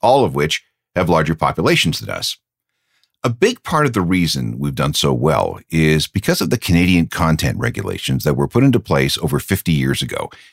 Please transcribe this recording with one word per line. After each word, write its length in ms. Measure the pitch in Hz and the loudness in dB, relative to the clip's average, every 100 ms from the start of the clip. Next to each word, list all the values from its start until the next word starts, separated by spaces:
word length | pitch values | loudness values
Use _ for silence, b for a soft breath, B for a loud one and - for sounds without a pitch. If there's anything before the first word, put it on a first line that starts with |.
all 240 | 113 139 104 | 2 4 2
of 80 | |
which 300 | 69 76 - - _ _ 90 | 0 -2 -4 -8 _ _ -4
have 140 | 87 | 2
larger 260 | 82 76 80 | 2 2 0
populations 640 | 71 71 104 170 - - | -2 0 0 2 0 -4
than 100 | 104 | -8
us. 280 | - - - _ _ _ _ _ _ _ _ | -8 -8 -10 _ _ _ _ _ _ _ _
A 60 | 127 | -6
big 320 | 117 214 247 | 2 0 0
part 240 | - 156 147 | -4 0 0
of 60 | |
the 80 | 113 | 0
reason 580 | 87 92 82 67 58 58 | 0 2 2 0 -4 -4
we've 160 | 71 65 | -6 -2
done 180 | 69 | -2
so 180 | - 73 | 0 0
well 480 | 62 71 65 50 50 - | 2 2 2 -2 -6 -4
is 340 | 82 78 78 - | 2 4 2 0
because 320 | 104 - 185 | -4 -2 -2
of 120 | - | 0
the 60 | 117 | -2
Canadian 500 | - 85 90 87 82 | 2 2 4 2 0
content 500 | - 82 80 67 53 | 0 0 0 0 -2
regulations 680 | 62 - 50 50 - 65 | -4 -4 -8 -6 -4 -2
that 120 | 76 65 | 0 0
were 120 | 69 | 0
put 160 | 120 | 2
into 160 | 135 120 | 4 2
place 380 | - 71 69 - | 0 0 0 -2
over 220 | 80 71 | -2 -4
fifty 320 | - 95 - | -2 -2 0
years 320 | 76 65 67 | 0 0 -2
ago, 260 | 64 50 - B B | -4 -8 -10 B B